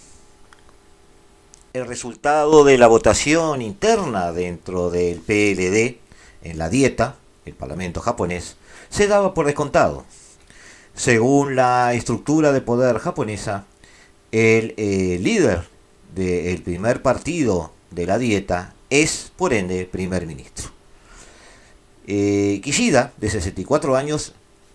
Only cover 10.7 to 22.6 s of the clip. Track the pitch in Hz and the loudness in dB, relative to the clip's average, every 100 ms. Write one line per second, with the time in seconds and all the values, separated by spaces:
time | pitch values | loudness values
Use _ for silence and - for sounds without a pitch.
10.7 | - - - - 113 120 143 139 131 127 | -20 -20 -4 0 2 4 2 2 2 2
11.7 | 123 120 120 - 110 - 156 151 135 117 | 2 0 0 -4 -6 -2 2 2 2 0
12.7 | 120 127 120 170 165 110 104 - 98 - | 0 0 0 -4 -6 -6 -6 -8 -10 -12
13.7 | _ - - - _ _ 110 113 113 110 | _ -20 -20 -20 _ _ 2 4 4 0
14.7 | - 104 98 92 87 113 220 131 85 - | -4 -2 0 0 0 0 2 2 0 -6
15.7 | _ _ _ - 92 92 87 85 90 90 | _ _ _ -14 -6 -4 -2 -4 -6 -6
16.7 | 87 113 123 131 131 139 170 120 90 80 | -4 -2 -2 -2 -2 -4 -2 -2 -2 -4
17.7 | - _ 87 87 107 123 98 95 90 90 | -14 _ -8 -4 -2 0 -2 -2 -6 -6
18.7 | - _ 139 156 - - - 180 113 90 | -18 _ 0 0 -4 -12 -6 -2 -2 -2
19.7 | 92 92 92 92 92 82 69 - - - | -6 -6 -8 -6 -6 -6 -12 -16 -16 -16
20.7 | - _ - - - - - - - - | -18 _ -20 -20 -20 -20 -20 -20 -20 -20
21.7 | _ _ _ - 101 101 101 101 98 | _ _ _ -6 -2 0 0 0 -2